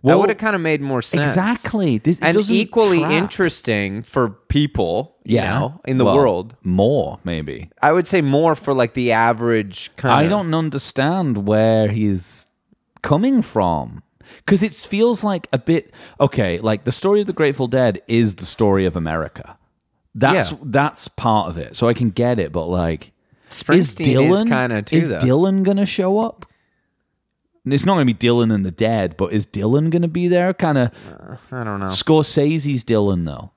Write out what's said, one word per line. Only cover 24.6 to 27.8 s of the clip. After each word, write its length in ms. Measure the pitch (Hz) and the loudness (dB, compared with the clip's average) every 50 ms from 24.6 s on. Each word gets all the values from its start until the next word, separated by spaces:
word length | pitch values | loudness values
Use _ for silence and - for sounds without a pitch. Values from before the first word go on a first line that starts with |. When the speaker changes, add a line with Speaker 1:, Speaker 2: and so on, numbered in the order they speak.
| 127 123 117 107 | 0 -2 -2 -4
Speaker 1:
too, 160 | 101 - - 160 | -4 0 0 0
Speaker 2:
is 100 | 170 156 | 0 0
Speaker 1:
though. 120 | 113 82 | -2 -2
Speaker 2:
Dylan 440 | - 127 127 147 175 196 190 190 190 | 0 2 2 2 2 2 0 0 0
gonna 220 | 185 202 196 202 | 0 0 0 0
show 340 | 190 - - 190 185 196 208 | -2 -2 -2 -2 0 0 0
up? 260 | 226 226 - _ - _ _ _ _ _ _ _ _ _ _ _ _ _ _ _ _ _ _ _ _ _ _ _ _ | -2 -4 -8 _ -20 _ _ _ _ _ _ _ _ _ _ _ _ _ _ _ _ _ _ _ _ _ _ _ _
It's 200 | 127 135 143 | -2 0 0